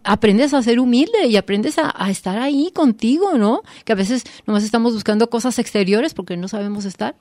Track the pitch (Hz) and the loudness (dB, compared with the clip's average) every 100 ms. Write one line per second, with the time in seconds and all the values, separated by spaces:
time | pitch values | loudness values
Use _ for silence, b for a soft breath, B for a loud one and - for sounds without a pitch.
0 | - 208 220 202 285 285 233 240 254 240 | -2 2 4 4 2 2 2 2 2 2
1 | 359 466 285 208 190 202 262 311 311 - | 2 2 2 2 0 -2 -2 -2 -4 -2
2 | 190 190 185 202 269 277 339 359 294 214 | -4 -4 -4 -4 -2 0 -2 2 2 2
3 | 226 302 403 294 208 254 - B - 202 | 0 2 2 2 2 0 -4 B -4 -2
4 | 196 254 - B - 208 214 233 233 220 | 0 -2 -6 B -2 -2 0 0 0 0
5 | 208 214 233 233 247 233 - 208 190 208 | -2 0 0 0 -2 -2 -2 0 2 2
6 | 311 - 180 175 185 214 202 208 196 - | 0 -4 -8 -8 -6 -6 -6 -6 -8 -6
7 | 220 - | -8 -8